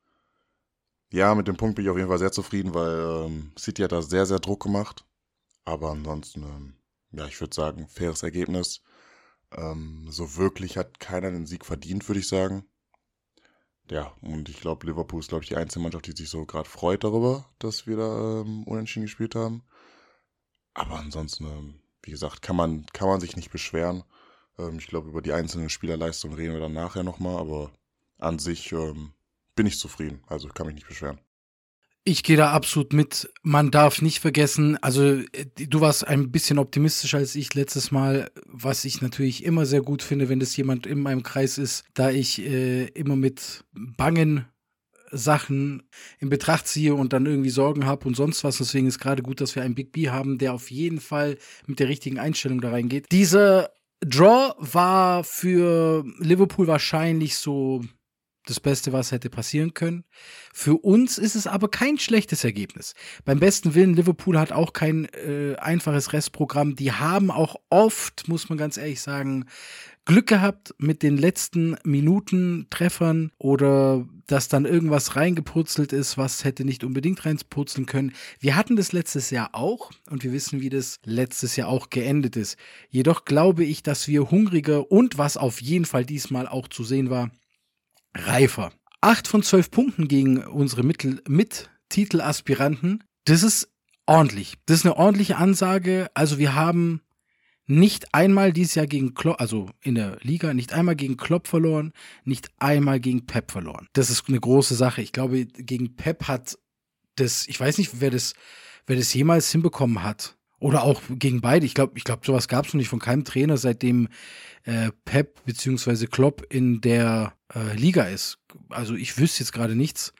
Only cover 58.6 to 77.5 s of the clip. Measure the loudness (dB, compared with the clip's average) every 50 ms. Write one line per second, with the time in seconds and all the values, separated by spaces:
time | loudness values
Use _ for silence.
58.6 | 0 0 0 0 -2 -2 -2 -2 -2 -2 -4 -4 -6 -6 -8 -8 -8 -4 -2 -2
59.6 | -2 -2 -4 -4 -4 -4 -4 -6 -10 _ _ -20 -20 -20 -20 -20 -20 -20 -12 -4
60.6 | 2 2 2 4 6 6 6 6 6 4 0 -2 -2 -2 -2 -2 -4 -2 -2 0
61.6 | 0 -2 0 0 0 0 0 0 0 2 2 2 2 0 -4 -2 -2 -2 -2 -4
62.6 | -8 -10 -10 -14 -16 -16 -16 -16 -20 -20 -18 -8 0 2 2 6 6 4 4 4
63.6 | 0 4 6 6 8 8 6 4 4 4 2 0 0 2 4 4 2 2 2 -2
64.6 | -2 -2 -2 -2 0 0 0 0 -2 -6 -10 -10 -6 -6 -4 -4 -2 -4 -4 -4
65.6 | -2 -2 0 0 0 0 0 0 0 0 -2 -2 -2 -4 -4 -4 -4 -2 0 0
66.6 | 0 0 0 0 -2 -2 0 0 -2 0 2 2 2 2 2 2 0 0 -2 -10
67.6 | _ 4 6 6 6 6 4 0 -8 -10 -10 -10 -6 -4 -4 -4 -4 -4 -4 -4
68.6 | -4 -4 -6 -6 -8 -8 -8 -8 -8 -6 -6 -4 -4 -2 -2 -4 -6 -8 -14 -20
69.6 | -20 -20 -20 -20 -20 -20 -20 _ 2 6 6 6 6 6 4 4 4 2 0 -4
70.6 | -12 -18 -8 -2 -2 0 0 2 2 2 2 4 2 2 2 0 -6 -4 -2 0
71.6 | 0 0 -2 -2 -2 0 2 2 4 4 2 2 0 0 0 0 0 0 -2 -4
72.6 | -6 -8 -4 0 0 0 0 0 0 2 2 0 -2 -4 _ -4 0 2 2 4
73.6 | 4 4 6 6 4 4 2 2 -2 -6 -14 -14 -4 0 0 0 0 2 0 2
74.6 | 2 4 2 2 4 4 2 2 0 0 0 2 2 2 2 0 -4 -2 -2 -2
75.6 | -2 0 0 -2 -2 0 0 -2 -2 -2 -2 -2 -2 -2 -2 -2 -4 -4 -2 -2
76.6 | -4 -4 -4 -4 -6 -4 -4 -2 0 -2 -2 -2 -2 -2 -2 -4 -6 -8